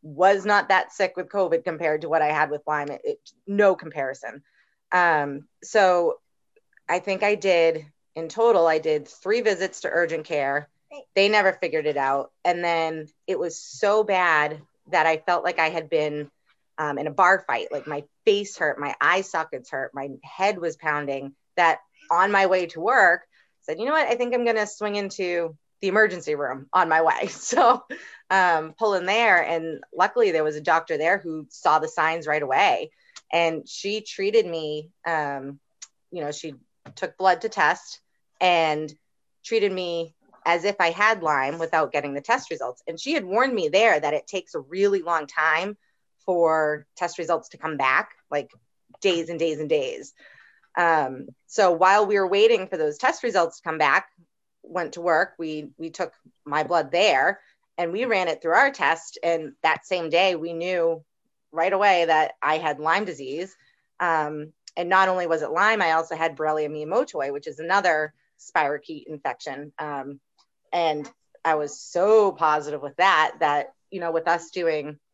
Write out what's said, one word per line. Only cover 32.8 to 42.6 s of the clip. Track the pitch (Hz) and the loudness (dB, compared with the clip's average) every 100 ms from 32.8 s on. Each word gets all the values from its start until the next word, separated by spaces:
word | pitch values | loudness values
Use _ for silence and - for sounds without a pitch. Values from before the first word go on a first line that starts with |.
| 151 _ _ - _ | -4 _ _ -20 _
And | 170 165 160 - | 0 0 -2 -10
she | - 202 214 | -12 -8 -8
treated | 214 - 196 220 180 | -8 -6 0 2 0
me, | 165 156 151 156 _ - | -4 -8 -10 -12 _ -4
um, | 160 147 139 139 139 _ _ - _ _ | -2 -2 -6 -10 -16 _ _ -20 _ _
you | 175 | -10
know, | 147 | -8
she | 151 165 135 _ _ - - | -8 -12 -16 _ _ -20 -10
took | 180 _ | -10 _
blood | 190 175 | 2 2
to | 220 | -2
test | 214 151 175 - - _ _ _ _ | 0 2 2 -6 -20 _ _ _ _
and | 185 175 160 151 156 151 _ _ _ _ | 2 4 2 0 -6 -14 _ _ _ _
treated | - 226 202 | -4 0 0
me | 185 180 170 165 _ _ _ - | -2 -6 -6 -8 _ _ _ -2
as | 175 | 0
if | 180 202 | 0 0
I | 175 | 0
had | 170 208 220 | 2 0 2
Lyme | 170 147 135 165 | 0 0 -2 -4
without | 165 165 156 | -2 0 0
getting | 147 143 | -2 -4
the | 139 | -8
test | 139 247 - | -2 -4 -2
results. | 147 | -10